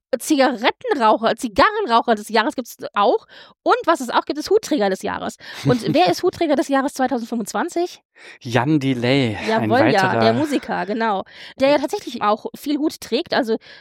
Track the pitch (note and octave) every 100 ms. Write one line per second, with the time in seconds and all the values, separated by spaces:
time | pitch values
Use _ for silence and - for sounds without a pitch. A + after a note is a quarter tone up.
0 | _ - - D4 C4 A3 B3+ - B4+ C#4+
1 | A3 C4+ A3 - A#3+ G3 C#4 G#4 F#4+ A#3
2 | - A3 G#3+ G#3+ D#4 C4+ A#3+ - - -
3 | G#3 G#4 - - - _ D#4+ A4+ D#4 E4
4 | A#3+ - E4 D4 - G#4 - D4 G3+ F#3+
5 | F#3+ - F3 - - - - B3 A3 C#4
6 | F4+ F4 F4 - E4 C4 - C4+ C4+ -
7 | B3+ B3+ A3+ A#3+ G3+ G#3+ D#4+ E4+ F4 -
8 | _ _ - - B2 A#2 C3 D#3 C3+ B2
9 | A#2+ C#3 B2 G#2 G#3+ A3 A2 A#3 - G3
10 | F#3+ D3 A3+ A#3 D4+ D#4+ - F3+ F3+ G#3
11 | A3+ G3 - - - - C4+ D4 C#4+ G#4
12 | E4 A#3 G#3 G#3+ - - C#4+ D4+ D#4 -
13 | - A3+ F4 - A3 A3 - -